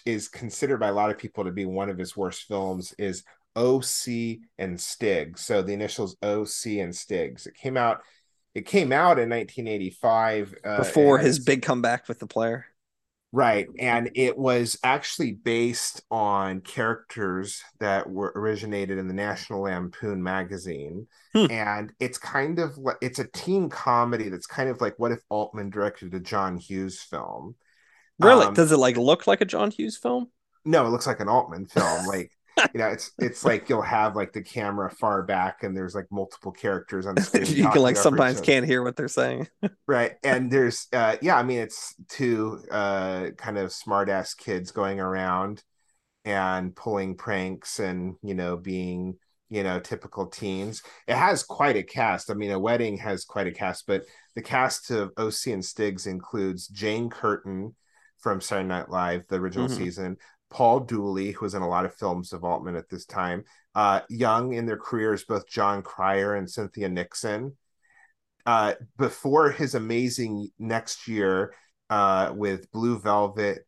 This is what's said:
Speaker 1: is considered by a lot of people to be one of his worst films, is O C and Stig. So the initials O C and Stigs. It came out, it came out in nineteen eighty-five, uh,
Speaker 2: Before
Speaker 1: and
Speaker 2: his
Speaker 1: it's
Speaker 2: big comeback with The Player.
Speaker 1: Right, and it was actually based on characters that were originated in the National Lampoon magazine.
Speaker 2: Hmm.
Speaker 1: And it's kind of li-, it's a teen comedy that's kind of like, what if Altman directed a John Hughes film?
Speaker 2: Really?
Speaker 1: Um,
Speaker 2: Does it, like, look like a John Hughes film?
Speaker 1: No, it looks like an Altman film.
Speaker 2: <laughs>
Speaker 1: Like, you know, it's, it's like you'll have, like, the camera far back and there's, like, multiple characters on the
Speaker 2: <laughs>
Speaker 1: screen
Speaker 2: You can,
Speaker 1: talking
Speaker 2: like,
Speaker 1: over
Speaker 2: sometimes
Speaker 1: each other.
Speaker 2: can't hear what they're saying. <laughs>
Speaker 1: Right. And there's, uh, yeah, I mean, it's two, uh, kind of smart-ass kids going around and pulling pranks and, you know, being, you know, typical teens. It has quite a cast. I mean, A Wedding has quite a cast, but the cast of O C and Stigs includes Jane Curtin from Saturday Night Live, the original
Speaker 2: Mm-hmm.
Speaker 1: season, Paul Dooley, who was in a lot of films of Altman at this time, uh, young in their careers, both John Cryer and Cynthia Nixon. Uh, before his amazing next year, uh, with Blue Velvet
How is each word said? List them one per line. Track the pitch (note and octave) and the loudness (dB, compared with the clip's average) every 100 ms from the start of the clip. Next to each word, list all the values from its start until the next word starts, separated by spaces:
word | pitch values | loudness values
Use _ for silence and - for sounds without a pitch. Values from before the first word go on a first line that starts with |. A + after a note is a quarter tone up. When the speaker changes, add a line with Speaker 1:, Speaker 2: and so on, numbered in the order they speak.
Speaker 1:
is | A#2+ G#2+ - | -4 -4 -6
considered | - A#2 - C3+ B2 | -12 -12 -4 0 2
by | G#2 | 0
a | |
lot | G2+ G#2+ | 2 0
of | G#2 | -2
people | G#2 - | -8 -6
to | F#2 | -6
be | F#2 | -4
one | F#2+ F#2+ G2 | -4 -2 -4
of | F#2 | -4
his | F2 | -8
worst | - F#2 - - | -6 -6 -6 -6
films, | G2+ F#2+ F#2 F2 - | -4 -4 -6 -8 -6
is | G2+ F#2 - _ _ | -6 -6 -14 _ _
O | A2+ B2 C3 | 0 4 4
C | B2+ - B2+ A#2 A#2 A2 - - | 2 -4 -4 -4 -4 -6 -14 -8
and | F#2 F2 | -8 -6
Stig. | - - A2 F2+ D#2 E2 | -8 -2 0 0 -2 -10
So | - G#2 | -2 0
the | F#2 | 0
initials | G2+ G#2 - G2 - | -4 -4 -4 -6 -4
O | G#2 G#2 | -2 -2
C | G#2 - A2+ G2+ | -2 -6 -4 -4
and | F2 | -4
Stigs. | F2+ - F#2 C#2+ B1+ - | -8 -6 -4 -4 -8 -18
It | |
came | - C3+ C3 | -10 -4 2
out, | A#2+ - - _ _ _ _ | 2 0 -8 _ _ _ _
it | A2+ - | -12 0
came | G3 C#3 | 2 4
out | C3+ F3 C#3+ | 6 6 6
in | A#2 | 4
nineteen | A#2 G2+ - A2+ | -2 -4 -8 -4
eighty-five, | G#2 F#2 - A#2+ A2+ A2+ G#2+ G2 - | -4 -4 0 2 4 4 0 -4 -8
uh, | G#2+ G#2 | -2 0
Speaker 2:
Before | C3+ D#3 C#3+ C#3 | 2 8 8 8
Speaker 1:
and | |
Speaker 2:
his | F#3 D#3 | 6 4
Speaker 1:
it's | |
Speaker 2:
big | B2+ C3+ | 2 2
comeback | C3 B2+ A#2+ B2 - | 2 2 2 0 -4
with | - | -10
The | G#2+ | -4
Player. | A2+ A2+ B2 - _ _ _ _ _ _ | -2 0 -2 -8 _ _ _ _ _ _
Speaker 1:
Right, | A#2+ A#2+ G#2 - - | 2 4 4 0 -4
and | B2+ A#2 A#2 | 0 0 0
it | A#2 B2+ B2+ | 2 0 2
was | C3 B2 A#2 - | 2 2 0 0
actually | B2+ C#3+ - - C3 | 2 2 -2 -4 -4
based | G2 A#2+ A#2 A#2+ A#2 - - - | -2 0 2 2 0 -6 -8 -6
on | A2+ G#2 G2 F#2+ F#2+ | -2 2 2 0 -4
characters | F#2 - A2+ A2 - A2+ F#2+ F#2 G2+ - - _ | -6 -2 -2 -2 -8 -4 -2 -2 -6 -10 -16 _
that | G#2 G2 F2+ | 0 0 -2
were | F#2+ G2 | -4 -4
originated | G2+ G#2+ G#2 G#2+ G2+ G2 F#2+ | -2 -2 -2 -4 -4 -4 -4
in | F#2 | -4
the | |
National | F#2+ G#2 F#2 - G2+ | -4 -4 -6 -6 -4
Lampoon | G2 F2+ F2+ - G#2+ F#2+ | -4 -4 -6 -6 -6 -4
magazine. | F2+ F#2+ F2+ F#2+ F2+ D2 C#2+ F2+ A2+ _ _ | -2 -4 -4 -8 -10 -10 -10 -12 -14 _ _
Speaker 2:
Hmm. | A3 E3 | 2 4
Speaker 1:
And | A2+ G#2 G#2 G#2+ _ | 2 -2 -4 -8 _
it's | B2+ - | -6 -6
kind | - C#3 D3 E3+ | -4 -2 0 -2
of | D#3+ C#3 | -4 -4
li-, | C3 - | -4 -4
it's | B2+ C3+ | -6 -6
a | - | -8
teen | - F3+ G3 F3 | -8 -2 0 0
comedy | - C3+ A#2+ A#2+ A#2 G#2 | -2 2 4 2 0 -4
that's | F2+ - | -8 -8
kind | - C3 | -4 -4
of | A#2+ | -2
like, | A2 - | -4 0
what | A#2 | -2
if | A#2 _ | -2 _
Altman | G#2+ G#2+ G#2+ G2 | -4 -4 -6 -8
directed | G2+ G2+ - F#2 | -2 -2 -2 -10
a | F#2 | -10
John | F2+ G#2 F#2+ F2+ | -4 -2 -2 -4
Hughes | F2 F#2+ F#2+ - | -6 -6 -6 -10
film? | - E2+ G1+ A1 E2 - _ _ _ _ _ - | -12 -10 -10 -12 -14 -18 _ _ _ _ _ 8
Speaker 2:
Really? | G3 B3+ G#2 | 10 10 8
Speaker 1:
Um, | |
Speaker 2:
Does | C3 D#3+ | 6 6
it, | D3+ | 8
like, | B2+ A#2+ | 6 6
look | B2+ F3 - | 4 4 4
like | G3 | 4
a | |
John | G3 - G#3 | 2 2 0
Hughes | - A3+ | 0 -6
film? | - A#3+ B3 B3 _ _ _ | -4 -2 -2 -4 _ _ _
Speaker 1:
No, | D#3 E3 A#2 | 4 4 6
it | |
looks | A#2+ | 2
like | - A2 | 0 -2
an | G2+ | 2
Altman | B2 - E2+ F#2+ | 2 2 -8 -2
film. | - - E2+ F#2 | 2 2 2 0
Speaker 2:
<laughs> | |
Speaker 1:
Like, | F#2+ - _ _ - - | -4 -6 _ _ 2 2
you | A#2 | 2
know, | A2 | -2
it's, | G#2 - - | -2 -10 -4
it's | F#3 - | -4 2
like | C3 G#2+ - | 2 2 2
you'll | A#2 | 0
have, | G2 A2+ G#2+ | 2 2 2
like, | G2+ F#2+ | 0 -4
the | G#2+ | -6
camera | F#2+ A#2+ G2+ G2+ F#2 | -8 -6 -4 -4 -6
far | - A2 G2 | -2 0 0
back | F#2 F#2+ F#2 - | 0 0 0 -2
and | G#2 | -6
there's, | F#2+ F#2 | -4 -6
like, | G2+ F#2 | -6 -6
multiple | G2+ F#2+ - F#2+ | -6 -6 -10 -14
characters | - G#2+ F#2 - F#2+ | -4 -2 -2 -4 -6
on | F#2+ | 0
the | F#2+ | 0
Speaker 2:
<laughs> | |
Speaker 1:
screen | - A3+ - | 2 0 2
Speaker 2:
You | C#3+ - | 4 6
can, | C#3 | 6
Speaker 1:
talking | |
Speaker 2:
like, | B2+ G#2 | 6 6
Speaker 1:
over | |
Speaker 2:
sometimes | C#3+ C#3 B2+ A2+ | 6 6 4 4
Speaker 1:
each | |
other. | |
Speaker 2:
can't | F2 C3+ | 4 4
hear | B2+ B2+ | 4 2
what | B2 | 2
they're | A#2+ C3+ | -4 -2
saying. | - B2+ B2+ D#3+ _ | 0 0 -2 -8 _
<laughs> | G3+ - - | -6 -6 0
Speaker 1:
Right. | B2+ A#2 - | 2 2 0
And | C#3 B2+ B2+ | 0 2 4
there's, | C3+ A#2+ A#2 - | 4 4 0 -2
uh, | B2 A2 A2 | 2 2 2
yeah, | D3 | 4
I | B2+ | 4
mean, | B2+ A#2+ | 4 -2
it's | A2 - - - - | -4 -8 -14 -16 -16
two, | - B2+ A2+ A2 G#2 - | -2 0 2 0 -6 -6
uh, | G#2 G2+ G2 F#2+ F#2 F2+ - | -2 0 0 -2 -4 -6 -8
kind | - G2+ | -6 -4
of | F#2 | -4
smart-ass | - G#2+ G2+ G2 G2 F2+ | -6 -2 0 2 0 -4
kids | - - F#2 F2+ | -10 -6 -6 -4
going | A2 G2 G2 | -4 -2 -2
around | F#2 F#2+ F#2 F#2 G2 G#2+ _ _ _ _ _ _ | -4 -2 0 -2 -2 -8 _ _ _ _ _ _
and | G#2+ G2 F#2+ F#2 F#2 | -2 0 0 -2 -4
pulling | F2+ A#2 G2+ F#2+ | -8 -4 -2 -4
pranks | F2+ A#2 G2 F#2 F2+ - - | -6 -4 -4 -4 -8 -10 -6
and, | F#2+ F2+ F2+ - | -6 -4 -8 -8
you | G2+ | -8
know, | F2+ F2 | -6 -4
being, | F2 F#2+ F#2 F2+ F2+ F#2 F#2 _ _ _ | -6 -6 -6 -4 -6 -8 -10 _ _ _
you | G#2+ | -4
know, | F#2+ F2+ | -2 -4
typical | - A#2 G2 G2+ F2+ | -6 -12 -10 -10 -10
teens. | - G#2 F#2+ G2+ G#2+ - - - | -8 -6 -6 -8 -10 -18 -14 -2
It | |
has | B2 F#3+ - | 2 2 0
quite | - - C#3+ | -4 0 2
a | G#2+ | 2
cast. | F2 B2+ A2+ F2+ - | -2 -2 0 0 -4
I | |
mean, | G#2 G#2 | -4 -2
A | F#2+ | 0
Wedding | A2 A#2+ A2+ G2 | 2 2 0 -4
has | G#2+ F#2+ | -6 -6
quite | - G#2 F#2+ | -6 -4 -4
a | |
cast, | F2 F#2+ F2 - | -4 -6 -6 -2
but | F#2+ - - _ | -2 -4 -20 _
the | A#2 | -14
cast | A2+ C3+ B2+ - - | -2 0 2 -2 -4
of | A2+ F#2+ G#2+ | -2 -2 -4
O | A2 | -4
C | - C3 | -4 -4
and | G2 | -6
Stigs | F#2 - G#2 F#2+ | -6 -2 -2 -2
includes | G2+ F#2 - A2 F#2+ F2+ - | -8 -10 -6 -4 -4 -4 -12
Jane | G2 G#2+ A2 A#2 | -6 -4 -2 -4
Curtin | - A2 G2+ G2 F#2+ G#2+ - _ _ _ _ | -2 -2 -2 -4 -8 -10 -14 _ _ _ _
from | A2+ F#2+ | -4 -2
Saturday | - G2+ F#2 | -2 -4 -2
Night | F2+ - | -4 -4
Live, | F2+ F2+ F2+ - | -2 0 -2 -4
the | F#2 | -4
original | F2+ F#2+ B2+ | -4 -4 -4
Speaker 2:
Mm-hmm. | |
Speaker 1:
season, | A2+ F2+ F2+ F#2 F#2+ - _ _ | -4 -6 -6 -8 -10 -16 _ _
Paul | - A#2 C3 | 2 4 4
Dooley, | A#2+ A2 G2+ F#2+ G2 | 0 -4 -2 -4 -4
who | F#2+ | -6
was | G#2 | -6
in | G2 | -4
a | F2 | -2
lot | F2 | 0
of | F#2 | -2
films | - G2+ F2+ F2+ | -4 -4 -4 -8
of | F2 | -8
Altman | F2 E2 F2 | -4 -4 -4
at | E2+ - | -10 -10
this | F2 - | -16 -10
time, | G2 F2+ F2 - _ _ | -6 -4 -6 -10 _ _
uh, | G#2+ G2+ G2 - | 2 4 2 -2
young | A#2 A#2+ A2+ B2+ | 0 2 2 0
in | A#2 A#2 | -4 -4
their | G#2 | -6
careers, | - A#2 A2 G2+ | -4 -2 0 -2
both | - G#2 - | -2 -6 -4
John | A#2 G2+ G2+ | 0 0 0
Cryer | - - F#2+ G2 G2+ | -6 -2 0 2 0
and | G2+ F#2 | -2 -6
Cynthia | - G2+ - G2 | -8 -8 -6 -4
Nixon. | F2 F2 - A2+ G#2 C3+ C#3 _ _ _ _ _ _ _ _ | -4 -6 -6 -6 -6 -8 -12 _ _ _ _ _ _ _ _
Uh, | A#2+ A2+ G#2+ - A#2+ - | 2 4 4 0 -10 -2
before | B2 - C#3 D3+ D3 | -2 0 2 6 6
his | C#3 C#3 | 2 -2
amazing | B2 A2 A#2 B2+ B2 A#2 G#2 G#2 - | -2 0 0 0 -2 -4 -4 -8 -10
next | A2 A2+ - - - | -4 -4 -4 -10 -4
year, | A2 F#2+ F#2+ G2+ - _ _ - | 0 2 2 -2 -8 _ _ -2
uh, | G#2+ G2 F#2+ F2+ | 2 4 4 2
with | G#2 G#2 F#2+ - | 0 -4 -4 -8
Blue | A2 A#2 A2+ | -4 -2 0
Velvet | G#2 G#2 G2+ G#2 G#2 F#2+ | 2 2 2 0 -2 -2